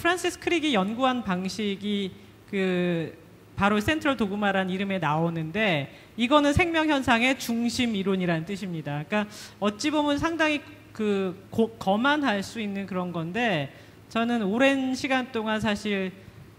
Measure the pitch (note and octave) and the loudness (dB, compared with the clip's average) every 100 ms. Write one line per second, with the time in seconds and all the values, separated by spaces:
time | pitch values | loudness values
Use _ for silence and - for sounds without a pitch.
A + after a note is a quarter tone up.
0 | E4+ F4+ F4+ E4+ - F4 D4+ A#3 F#3 A3+ | 0 0 -2 -4 -2 0 2 2 0 0
1 | C4 B3 G#3 F3+ F#3 F#3 G#3 G3 G3+ G3+ | 0 0 -2 -2 -4 -4 -4 -4 -2 -2
2 | F#3+ - - - - G3+ F#3+ F3+ F3 E3+ | -4 -8 -18 -20 -8 -2 0 2 2 0
3 | D#3 - - - - - G3 G#3 G#3 D#4 | -2 -8 -20 -20 -16 0 2 2 2 0
4 | D4+ C4+ G#3 G3+ G#3 F#3+ F#3 F#3 G3 F#3+ | 0 0 -2 0 0 2 0 -2 -2 0
5 | D#3 D#3 E3 E3 D#3+ F3 A3 D#3 C3+ - | 0 2 0 -2 -4 0 2 2 -2 -10
6 | - - A#3+ D4+ C#4+ C#4+ F4+ E4 D#4 C#4+ | -16 -4 4 6 6 4 2 2 2 2
7 | C4 A#3 B3 C4 - A#3 A#3 A3 B3 G#3 | 4 4 4 0 -2 -2 0 0 0 0
8 | F#3+ F#3+ F3+ E3 E3 G3+ G3 E3+ C#3+ C#3+ | 0 0 2 0 -2 -6 -6 -6 -6 -6
9 | D3+ G#3 G#3 - - - G3+ G#3 D4+ D4+ | -2 -2 -2 -8 -18 -2 -2 0 0 2
10 | D4 C#4+ D#4+ E4 D#4 D4 - - - - | 2 2 0 2 0 0 -4 -16 -18 -4
11 | G#3+ G3 F#3+ F3 - - A3 A3 - G3+ | 0 0 0 -6 -6 0 0 0 0 2
12 | C4 D4 C#4 G3+ F#3+ A#3 G#3 G3 G3 F#3 | 4 2 2 0 -4 -6 -6 -6 -6 -4
13 | F3+ E3+ E3 F3+ A#3+ E3+ C#3 - - - | -4 -4 -4 -2 0 0 -2 -10 -20 -20
14 | - A3+ A#3 A#3+ G3+ G#3+ C4+ C#4 C4 B3+ | -8 -2 0 0 0 2 4 4 0 -2
15 | C#4+ C4 B3+ A3+ A3 G#3+ A3 G#3 G#3 G3+ | 0 0 -2 -4 -2 0 0 -2 -2 -2
16 | F#3 F3 - - - | -2 -6 -18 -20 -20